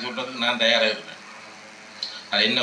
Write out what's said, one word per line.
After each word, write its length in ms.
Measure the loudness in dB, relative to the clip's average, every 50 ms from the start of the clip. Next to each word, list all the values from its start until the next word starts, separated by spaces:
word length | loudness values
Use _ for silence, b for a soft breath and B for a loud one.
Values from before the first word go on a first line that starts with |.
| -2
சொல்றதுக்கு 400 | -4 -4 -4 -4 -4 -4 0 0
நான் 180 | 0 2 4
தயாரா 240 | 4 6 6 6 4 4
இருக்கிறேன். 300 | 2 0 -6 -12 -14 -16 -16 -16 -16 -16 -16 -16 -16 -16 -18 -18 -18 -18 -18 -16 -10 B B B B B B 0
அது 160 | 2 4 4 6
என்ன 120 | 4 4